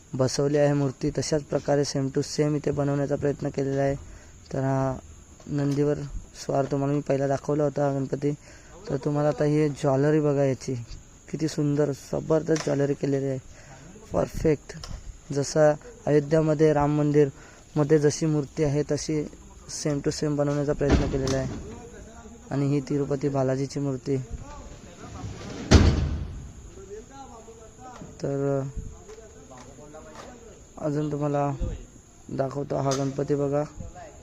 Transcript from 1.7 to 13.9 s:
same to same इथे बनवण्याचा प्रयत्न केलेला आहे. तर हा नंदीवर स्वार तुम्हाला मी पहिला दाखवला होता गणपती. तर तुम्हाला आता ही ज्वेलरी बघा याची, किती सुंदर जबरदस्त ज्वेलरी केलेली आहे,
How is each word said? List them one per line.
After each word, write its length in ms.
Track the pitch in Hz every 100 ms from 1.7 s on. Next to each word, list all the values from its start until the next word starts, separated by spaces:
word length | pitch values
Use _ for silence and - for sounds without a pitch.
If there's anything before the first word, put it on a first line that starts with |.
| 143
same 260 | 143 143 135
to 120 | 147
same 340 | 139 - 151 147
इथे 160 | 151
बनवण्याचा 440 | 147 143 143 139 143
प्रयत्न 340 | 143 135 143
केलेला 320 | 139 135 139
आहे. 140 | 139 139 - - - - -
तर 60 | 139
हा 380 | 135 135 135 131 - - - - -
नंदीवर 500 | 147 143 139 147 143 143 - - - -
स्वार 200 | 139 135
तुम्हाला 280 | 143 139
मी 80 | 147
पहिला 260 | 143 135 139
दाखवला 360 | 135 - 147
होता 280 | 147 135 143
गणपती. 380 | 139 135 139 143 147 - - - - -
तर 80 | 139
तुम्हाला 320 | 151 147 147
आता 140 | 143
ही 260 | 151 151 151
ज्वेलरी 500 | 135 147 135 147 156
बघा 240 | 147 139
याची, 320 | 139 127 - 123 117 - - - -
किती 160 | 147 156
सुंदर 440 | - 147 143 143
जबरदस्त 760 | 139 - 143 147 160 160 156 151
ज्वेलरी 280 | 139 139
केलेली 320 | 139 143 139 135
आहे, 140 | 131 - - - - -